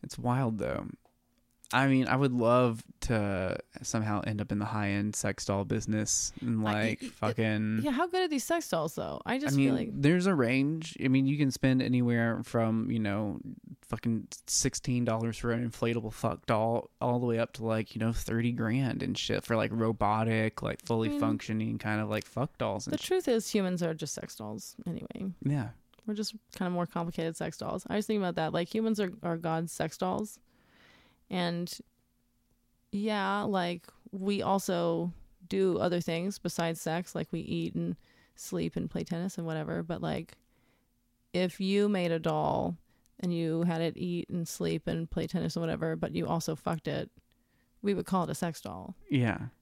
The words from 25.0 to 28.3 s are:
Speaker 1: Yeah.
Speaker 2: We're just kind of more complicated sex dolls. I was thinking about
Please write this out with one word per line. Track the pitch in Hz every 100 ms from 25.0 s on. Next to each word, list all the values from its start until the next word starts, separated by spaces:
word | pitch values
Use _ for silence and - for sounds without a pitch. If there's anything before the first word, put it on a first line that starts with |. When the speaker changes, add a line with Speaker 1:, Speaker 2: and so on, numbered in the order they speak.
| - - 190 175 139
Speaker 1:
Yeah. | 147 117 - _ _ -
Speaker 2:
We're | 208
just | 208 220 _ -
kind | 180
of |
more | 180 170
complicated | 175 170 - 165 165
sex | 160 -
dolls. | - - -
I | 202
was | 208
thinking | 214
about | 185